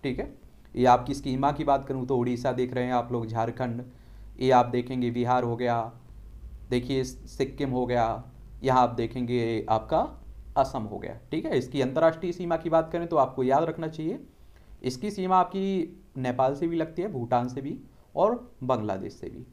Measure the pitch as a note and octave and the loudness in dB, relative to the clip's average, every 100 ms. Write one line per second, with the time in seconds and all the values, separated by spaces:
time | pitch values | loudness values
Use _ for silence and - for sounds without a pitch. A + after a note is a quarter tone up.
0 | C#3 C#3 C#4 - - - - B2 B2 A#2+ | -4 -4 -6 -10 -20 -20 -10 2 6 6
1 | B2 C#3 C#3 B2+ C#3+ D3 C#3+ C#3 C3+ C3 | 4 -6 -4 0 0 0 2 2 2 -6
2 | B2 C3 B2 A#2+ C3+ B2 B2+ B2+ B2 B2 | 0 2 2 0 -2 0 0 0 0 0
3 | A#2+ A#2+ A2 A2+ A2+ A#2+ B2 A2+ B2 - | 0 -4 -2 -2 -2 -2 -4 -4 -10 -18
4 | - - - - C3 B2 A#2+ B2 B2 B2+ | -20 -18 -18 0 6 6 6 0 -2 -2
5 | A#2+ A#2 A#2+ B2+ A#2+ A#2 B2 A#2 A2+ - | -2 0 2 2 2 0 0 0 -2 -10
6 | - - - - - - - B2 B2 C3+ | -20 -18 -18 -16 -16 -16 -2 -2 0 -2
7 | B2+ - - - - - C#3 B2 A#2+ A#2+ | -2 -8 -16 -4 -4 -2 -2 0 2 2
8 | A2+ A2 - - - - C3 B2+ A#2+ A#2+ | 2 0 -8 -18 -18 -4 2 6 4 2
9 | A2+ B2+ A#2+ B2 A#2 A2 - A2 - D#3+ | -2 -2 0 0 2 0 2 0 2 0
10 | C#4+ - - - - - C3+ C3+ G#2+ G2 | 0 -6 -16 -16 -4 0 2 0 -6 -8
11 | - - - D#3 D#4+ D#3+ B2 C#3 B2+ C#3 | -8 -12 -6 -4 0 0 0 0 0 4
12 | E3 D#3+ F3+ E3+ F3 E3 E3 D#3+ D#3+ F3 | 4 2 -6 -4 -2 -2 2 2 2 -4
13 | E3+ E3 C3 C3+ B2+ C3+ E3 D#3+ D#3+ D#3+ | 0 2 2 2 2 4 2 -2 -6 -4
14 | D#3 C4 - - - - - - B2+ B2+ | -6 -6 -10 -20 -20 -20 -20 -6 -6 -4
15 | G#3 G#3 F#3 F#3 F3 G3 G3 F#3+ D#3+ - | -6 -4 2 4 4 0 0 0 -2 -8
16 | - C3+ B2+ B2 C3 C#3 E3+ E3+ D#3 E3+ | -14 -4 -2 2 2 2 -2 0 -2 -2
17 | G3 C#3 A#2 B2 B2 C3 C#3 - - - | -4 -4 0 2 2 -4 -8 -10 -12 -20
18 | - - G3+ A#3+ - - B2+ B2 G#2+ F#2+ | -8 2 2 2 -6 -10 0 0 0 -4
19 | - - - - C3 | -6 -10 -12 -12 -16